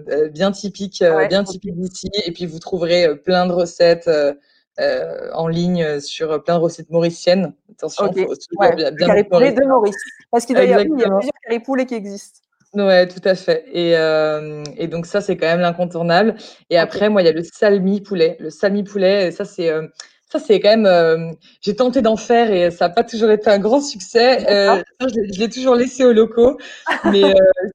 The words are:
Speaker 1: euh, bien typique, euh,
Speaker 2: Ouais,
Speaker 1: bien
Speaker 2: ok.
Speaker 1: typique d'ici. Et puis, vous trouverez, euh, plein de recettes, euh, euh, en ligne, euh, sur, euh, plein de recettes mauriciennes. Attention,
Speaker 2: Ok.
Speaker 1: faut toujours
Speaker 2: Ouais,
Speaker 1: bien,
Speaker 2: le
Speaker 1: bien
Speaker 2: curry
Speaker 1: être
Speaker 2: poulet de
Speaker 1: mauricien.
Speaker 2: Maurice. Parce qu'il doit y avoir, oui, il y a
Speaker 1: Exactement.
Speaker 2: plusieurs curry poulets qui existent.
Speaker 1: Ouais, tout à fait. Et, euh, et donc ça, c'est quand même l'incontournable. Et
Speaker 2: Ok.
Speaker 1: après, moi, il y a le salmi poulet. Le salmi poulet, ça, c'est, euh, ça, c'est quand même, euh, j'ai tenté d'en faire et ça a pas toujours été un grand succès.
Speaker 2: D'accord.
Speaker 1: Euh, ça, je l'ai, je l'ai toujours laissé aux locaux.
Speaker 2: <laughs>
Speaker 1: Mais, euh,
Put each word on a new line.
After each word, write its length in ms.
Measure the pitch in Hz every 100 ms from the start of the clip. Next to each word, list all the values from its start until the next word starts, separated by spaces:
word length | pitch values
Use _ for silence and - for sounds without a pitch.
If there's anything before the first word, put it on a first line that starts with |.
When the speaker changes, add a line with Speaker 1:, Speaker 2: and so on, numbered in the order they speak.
| 151
Speaker 1:
euh, 200 | 143 156
bien 240 | 151 196
typique, 500 | 196 202 - 196 -
euh, 140 | 175 160
Speaker 2:
Ouais, 120 | 156
Speaker 1:
bien 140 | 190
Speaker 2:
ok. 60 | 196
Speaker 1:
typique 260 | 185 196 170
d'ici. 300 | 185 - 185 202
Et 60 | 175
puis, 160 | 170 175
vous 140 | 160
trouverez, 460 | - 185 165 175 170
euh, 80 | 147
plein 300 | - 180 180
de 60 |
recettes, 540 | 175 170 - 170 170 170
euh, 260 | 156 143 143 _ _ _ -
euh, 480 | 143 127 165 - -
en 140 | - 165
ligne, 340 | 165 175 175
euh, 180 | 156 147
sur, 300 | 143 - 160
euh, 80 | 151
plein 160 | 160
de 80 | 170
recettes 280 | 165 165 160
mauriciennes. 640 | 165 170 170 - 185 160 - _
Attention, 320 | _ 156 -
Speaker 2:
Ok. 100 | 202 185
Speaker 1:
faut 40 | 185 135
toujours 240 | - 170
Speaker 2:
Ouais, 140 | 190 160
Speaker 1:
bien, 140 | 147
Speaker 2:
le 60 | 151
Speaker 1:
bien 120 | 175
Speaker 2:
curry 100 | 202
Speaker 1:
être 100 | 202
Speaker 2:
poulet 200 | 180 269
de 40 | 233 269
Speaker 1:
mauricien. 20 |
Speaker 2:
Maurice. 280 | 254 208 196 - - _
Parce 160 | 240 233
qu'il 80 |
doit 100 | 240
y 40 | -
avoir, 140 | 226 208
oui, 0 |
il 140 | 285
y 20 |
a 40 | 220
Speaker 1:
Exactement. 100 | 196
Speaker 2:
plusieurs 220 | 247 -
curry 160 | 233 233
poulets 260 | 226 262 254
qui 80 | 233
existent. 420 | 202 202 - _ _ _ _
Speaker 1:
Ouais, 320 | 202 196 180 180
tout 140 | 180 196
à 80 |
fait. 320 | 185 - 160 -
Et, 240 | 175 170 165
euh, 640 | 160 156 156 151 151 151 147 -
et 100 | 165
donc 160 | 165
ça, 160 | 170 202
c'est 160 | 196 170
quand 80 | 160
même 140 | 170
l'incontournable. 760 | 175 170 175 170 170 170 220 220 - - -
Et 60 | 165
Speaker 2:
Ok. 40 |
Speaker 1:
après, 260 | 160 196 208
moi, 100 | 208
il 60 | 170
y 20 |
a 40 |
le 100 | 156
salmi 580 | 170 - 214 202 185 202
poulet. 380 | 202 190 160 170
Le 80 | 156
salmi 340 | - 202 202
poulet, 480 | 196 202 185 202 180
ça, 140 | 170
c'est, 240 | 196 - 165
euh, 200 | 156 156 - - _ _
ça, 80 | 302
c'est 200 | - 190
quand 120 | 202
même, 160 | 226 208
euh, 460 | 175 165 165 165 156 _ _
j'ai 160 | - 208
tenté 240 | 254 262
d'en 160 | 220 220
faire 340 | - 233 226
et 200 | 190 175
ça 160 | 170 175
a 20 |
pas 160 | 202
toujours 260 | 240 226 220
été 200 | 214 214
un 80 | 208
grand 240 | 202 277
succès. 560 | 285 202 - 233 247 240
Speaker 2:
D'accord. 400 | 208 202 202 247
Speaker 1:
Euh, 40 | - -
ça, 40 | 254
je 120 | 226
l'ai, 120 | 202
je 60 | 185
l'ai 100 | 220
toujours 240 | 254 262
laissé 280 | 247 262 - 254
aux 80 |
locaux. 420 | 220 220 233 240 294 - - -
Speaker 2:
<laughs> 180 | -
Speaker 1:
Mais, 200 | 208 202
euh, 100 | 196 196 190 190 202